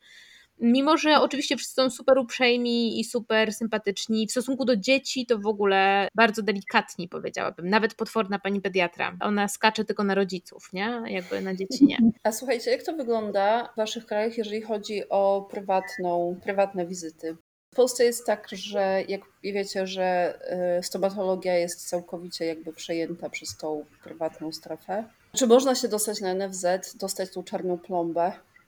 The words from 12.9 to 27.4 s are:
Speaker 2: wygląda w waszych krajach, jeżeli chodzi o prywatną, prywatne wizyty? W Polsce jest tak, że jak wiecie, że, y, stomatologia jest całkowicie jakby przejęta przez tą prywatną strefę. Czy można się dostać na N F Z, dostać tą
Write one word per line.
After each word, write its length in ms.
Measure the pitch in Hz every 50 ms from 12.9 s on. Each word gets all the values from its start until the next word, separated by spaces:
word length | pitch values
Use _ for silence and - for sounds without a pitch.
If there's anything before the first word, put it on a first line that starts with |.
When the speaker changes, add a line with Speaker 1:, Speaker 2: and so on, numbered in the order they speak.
| 320
Speaker 2:
wygląda 760 | 320 262 226 233 220 214 208 202 196 196 202 226 240 233 - -
w 20 |
waszych 300 | 226 214 214 - 233 -
krajach, 320 | - 214 208 214 233 226 240
jeżeli 240 | 220 214 208 220 220
chodzi 460 | 220 220 208 202 - 214 196 - -
o 400 | - 196 196 196 196 196 196 -
prywatną, 920 | - 214 196 196 190 190 185 - - - 185 175 175 175 175 175 180 185 -
prywatne 440 | 202 196 196 196 196 196 185 175
wizyty? 500 | 175 185 180 165 160 - _ 165 160 165 165 _ _ _ _ _ _ -
W 40 |
Polsce 280 | - 247 247 - - 247
jest 220 | 240 233 233 -
tak, 220 | - 208 208 - - -
że 500 | 185 190 208 202 202 196 190 190 190 185 -
jak 120 | 196 196 - - _ _ -
wiecie, 440 | 196 196 202 196 196 - 196 190
że, 520 | 185 190 190 185 185 180 180 175 160 - - - - 170 180 180 180 175 180
y, 40 | 185
stomatologia 760 | - - 190 185 196 190 208 190 185 185 185 170 185 180 175
jest 300 | 170 175 175 - - -
całkowicie 560 | - 175 175 - - 170 175 175 - - 170
jakby 280 | 165 160 160 165 165 156
przejęta 580 | - - - 170 165 165 160 170 - - 147
przez 260 | - - 160 - -
tą 280 | - - 156 156 151 147 - _ _ -
prywatną 480 | 175 165 165 165 160 - - 156 160 160
strefę. 520 | - - 170 160 - _ - 185 208 226 - _ _ _ _ -
Czy 100 | - 262
można 280 | 226 226 262 262 269 254
się 140 | 254 262 214
dostać 320 | 202 208 - 233 208 -
na 100 | 202 185
N 120 | 185 190 196
F 120 | 190 190
Z, 420 | 185 180 175 185 190 185 - -
dostać 340 | - 196 190 - - 185 180
tą 120 | - 185